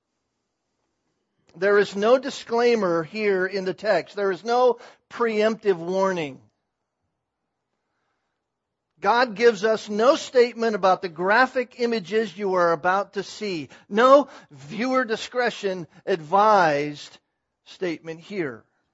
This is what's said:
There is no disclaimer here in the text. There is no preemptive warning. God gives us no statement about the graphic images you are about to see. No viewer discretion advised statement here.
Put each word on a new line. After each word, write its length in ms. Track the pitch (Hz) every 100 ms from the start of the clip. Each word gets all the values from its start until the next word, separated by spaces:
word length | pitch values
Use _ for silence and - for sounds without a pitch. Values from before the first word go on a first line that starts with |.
| _ _ _ _ _ _ _ _ _ _ _ _ _ _ _
There 240 | 170 202 202
is 160 | 196
no 220 | 196 220 262
disclaimer 840 | 269 - - 233 240 226 185 165
here 420 | 151 214 208 190
in 220 | 185 196 185
the 80 |
text. 420 | 175 208 175 - 202
There 140 | 196
is 120 | 165
no 360 | 226 247 254 233 - _ _
preemptive 680 | - 233 208 220 220 208 170
warning. 640 | 170 190 190 180 143 131 _ _ _ _ _ _ _ _ _ _ _ _ _ _ _ _ _ _ _ _ _ _ _ _ _ _
God 340 | 196 233 254
gives 300 | 196 240 190
us 260 | 220 220 214
no 260 | 208 247 320
statement 600 | - 254 240 226 226 202
about 260 | 185 180
the 80 | 185
graphic 680 | 156 185 226 254 262 240 -
images 560 | 240 226 165 220 214
you 200 | 175 196
are 180 | 185 170
about 400 | 160 180 196 196
to 80 | 196
see. 460 | 175 - 208 165 127 - -
No 380 | 202 254 285 - - -
viewer 540 | 139 143 214 262 262
discretion 840 | 226 214 - 247 240 - 196 185 156 _ -
advised 1120 | 180 151 196 214 202 160 143 147 147 - - _ _ _ _ -
statement 540 | - 185 156 165 165
here. 440 | 160 196 147 110 _ _ _